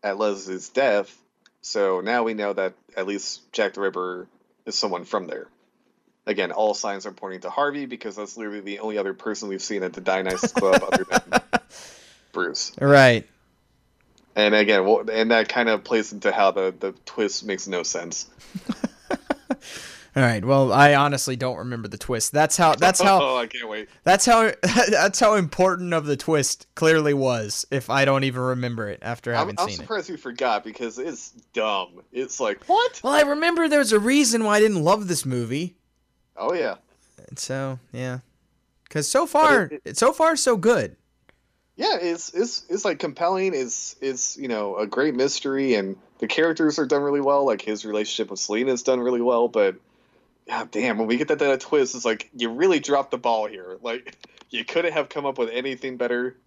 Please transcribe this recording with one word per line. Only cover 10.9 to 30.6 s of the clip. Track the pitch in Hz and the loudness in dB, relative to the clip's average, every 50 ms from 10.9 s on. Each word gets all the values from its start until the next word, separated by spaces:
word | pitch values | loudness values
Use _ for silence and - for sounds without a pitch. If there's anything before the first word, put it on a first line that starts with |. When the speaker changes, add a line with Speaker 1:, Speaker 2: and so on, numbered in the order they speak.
Speaker 1:
other | - 233 185 - | -2 -2 -2 0
than | - 247 - - - 233 - _ - - _ _ - - - | -2 -2 -2 0 -4 -4 -2 _ -6 -6 _ _ -20 -20 -20
Speaker 2:
<laughs> | - - - - - - _ _ _ | -20 -20 -20 -20 -20 -20 _ _ _
Speaker 1:
Bruce. | - - 92 82 - - - - - - | -6 -4 -4 -4 -4 -6 -8 -10 -6 -2
Speaker 2:
Right. | 135 143 143 139 135 127 117 110 - _ _ _ _ _ _ _ _ _ _ _ _ _ _ _ _ _ _ _ _ _ _ | 4 6 8 8 8 8 6 4 -2 _ _ _ _ _ _ _ _ _ _ _ _ _ _ _ _ _ _ _ _ _ _
Speaker 1:
And | 104 107 104 | 2 4 4
again, | 107 107 107 101 107 98 92 | 6 4 6 6 4 4 6
well, | 98 110 107 107 110 | 4 4 4 2 -2
and | 110 110 113 113 | 0 0 2 4
that | 117 113 110 - | 4 4 4 2
kind | - 123 120 113 | 0 0 2 2
of | 110 101 - | 0 0 0
plays | - 123 113 104 - | 0 0 0 0 -2
into | 107 101 - 104 | -8 -2 -2 -2
how | 90 107 101 95 | 2 4 4 4
the, | 92 98 95 95 92 | 4 2 -2 -2 -2
the | - - 98 95 _ _ | -4 -8 -8 -8 _ _
twist | - - - 110 101 - - - | -14 -4 -2 -2 -2 -2 -6 -6
makes | 107 98 92 - 98 | -6 -8 -6 -6 -6
no | 98 90 82 | -6 -4 -4
sense. | - - 85 85 85 80 - - - _ - - - - 185 - - | -4 -6 -6 -8 -8 -10 -10 -10 -12 _ -20 -20 -16 -16 -14 -8 -8
<laughs> | 226 - - - _ _ _ - 370 - _ _ 294 - _ _ 262 - - - - - - - - - - _ _ | -8 -6 -6 -10 _ _ _ -10 -10 -10 _ _ -10 -10 _ _ -10 -10 -10 -18 -18 -16 -16 -18 -20 -20 -20 _ _
Speaker 2:
All | 139 | 2
right. | 131 120 117 107 92 | 2 2 2 0 0
Well, | 120 139 139 135 127 | 2 4 4 4 4
I | 101 131 143 147 143 | 6 6 8 8 8
honestly | 139 143 147 143 127 - - 131 | 6 4 2 0 -2 -4 -6 -6
don't | 120 131 127 123 78 | -4 -6 -6 -6 -8
remember | 98 127 123 117 110 104 | -10 -10 -10 -10 -10 -12
the | 101 107 | -12 -14
twist. | - - 127 113 - - | -6 -6 -4 -4 -4 -2
That's | - 147 156 156 - | 2 2 2 2 4
how, | - 175 160 151 | 4 4 4 4
that's | 143 160 180 185 - | 4 4 4 4 4
how | 185 196 196 185 | 4 6 6 6
Speaker 1:
<laughs> | |
Oh, | 147 131 131 | 4 2 2
I | 127 120 117 | 0 -2 -4
can't | - 123 120 110 | -8 -12 -10 -8
wait. | 107 110 107 - - _ _ | -8 -8 -10 -12 -18 _ _
Speaker 2:
that's | 170 185 202 - | 4 4 6 6
how, | 240 233 226 226 220 - | 6 6 6 6 4 2
<laughs> | - | 0
that's | - 185 - 240 - - - 147 160 202 196 - | -2 2 4 4 4 4 4 4 4 2 2 4
how | 247 214 214 | 4 4 6
important | 208 180 156 - - 180 190 180 180 180 175 | 4 2 0 2 4 4 4 4 0 -4 -2
of | 170 160 147 | -2 -2 0
the | 147 143 | 0 -4
twist | 139 - - 160 147 135 - - - - _ _ | -2 0 0 2 2 2 0 -4 -6 -10 _ _
clearly | - 160 160 160 160 151 147 143 | 0 4 4 4 6 4 2 2
was | 139 135 131 123 113 107 104 107 - - _ | 2 2 0 0 0 -4 -6 -6 -8 -6 _
if | 139 135 123 - | -4 -4 -2 0
I | 120 139 139 | 2 2 4
don't | 139 139 135 | 4 2 2
even | 135 135 120 127 | 0 -2 -2 -2
remember | 127 127 127 123 123 123 120 113 110 101 | -2 -2 -2 -2 -2 -4 -4 -6 -6 -8
it | - - | -8 -8
after | - - 120 117 - 120 | -8 -8 -8 -6 -6 -4
Speaker 1:
I'm, | 120 - | -2 -2
Speaker 2:
having | 156 196 - - | -2 -2 -2 -4
Speaker 1:
I'm | 180 214 | -4 -4
Speaker 2:
seen | 202 | -4
it. | - | -12
Speaker 1:
surprised | - - 220 202 - - | -10 -8 -6 -6 -6 -8
you | 180 | -12
forgot | 139 - 131 120 123 139 123 113 104 | -12 -12 -12 -6 -2 0 0 0 0